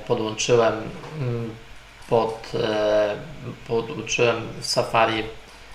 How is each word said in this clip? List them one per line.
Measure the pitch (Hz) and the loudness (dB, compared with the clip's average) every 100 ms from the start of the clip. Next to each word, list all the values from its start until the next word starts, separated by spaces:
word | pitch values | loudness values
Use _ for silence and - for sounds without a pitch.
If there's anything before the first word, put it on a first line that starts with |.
| - | -2
podłączyłem, | 107 107 107 - 120 110 107 110 - - 156 | 0 0 -2 4 6 6 2 -4 -10 -10 -6
mm, | 127 117 117 110 - - - - - | -4 -2 -4 -10 -16 -20 -20 -20 0
pod, | 120 107 - - 117 | 2 2 -2 -6 -2
e, | 117 107 107 107 104 104 - - 120 - - | 0 2 2 4 2 -2 -8 -12 -12 -12 -2
podłączyłem | 117 113 110 110 - 120 113 110 - | -2 -2 -6 -4 2 2 2 -4 -8
w | - | -2
Safari, | - 117 117 113 110 107 - - - - | 0 2 4 4 2 -4 -10 -18 -20 -20